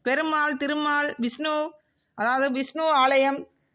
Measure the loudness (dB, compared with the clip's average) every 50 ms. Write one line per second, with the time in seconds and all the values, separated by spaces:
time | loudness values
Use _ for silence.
0 | -4 -2 -2 0 0 0 0 0 0 0 -2 -2 -2 -2 -2 -2 -2 -2 0 0
1 | -2 -2 -4 -4 -4 -4 -4 -4 -4 -2 -2 -2 -4 -6 -8 _ _ _ _ _
2 | _ _ _ -4 -2 0 0 0 0 0 -2 -2 -4 -4 -4 -2 0 2 4 4
3 | 4 4 4 4 4 2 0 -2 -6 -12 _ _ _ _